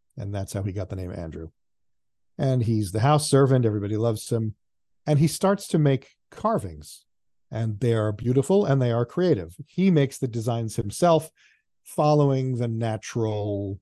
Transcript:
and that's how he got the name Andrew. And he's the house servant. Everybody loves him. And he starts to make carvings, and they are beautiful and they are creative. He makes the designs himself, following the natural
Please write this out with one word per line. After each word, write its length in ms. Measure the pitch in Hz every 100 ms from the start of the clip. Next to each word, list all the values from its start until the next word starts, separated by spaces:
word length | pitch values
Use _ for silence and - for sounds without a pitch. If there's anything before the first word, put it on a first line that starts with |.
| _ -
and 180 | 101
that's 200 | 101 98
how 100 | 101
he 80 | 98
got 160 | 95 90
the 80 | 95
name 160 | 90
Andrew. 380 | - 82 80 80 _ _ _ _ _ _ _ _ -
And 260 | 139 127
he's 300 | 110 110 98
the 80 | 104
house 280 | 135 151 -
servant. 360 | 139 135 131 113
Everybody 320 | 104 101 107
loves 320 | 117 107 -
him. 260 | 117 110 - _ _ _ _ -
And 140 | 147
he 80 | 160
starts 400 | - 190 202 -
to 100 | 170
make 380 | 147 135 - _ _
carvings, 720 | - 214 214 95 78 78 - _ _ _ _ _
and 300 | 113 113 104
they 140 | 120
are 180 | 113 107
beautiful 540 | 107 117 131 131 196 196
and 160 | 135
they 100 | 123
are 140 | 117 120
creative. 500 | - 180 123 82 - -
He 220 | - 190
makes 280 | 156 139 -
the 100 | 131
designs 480 | 113 113 117 113 -
himself, 560 | 104 - 175 160 151 _ _ _ _ _
following 760 | - - 151 151 143 135 131 120
the 100 | 120
natural 1120 | 113 113 110 - 120 110 104 104 101 101 98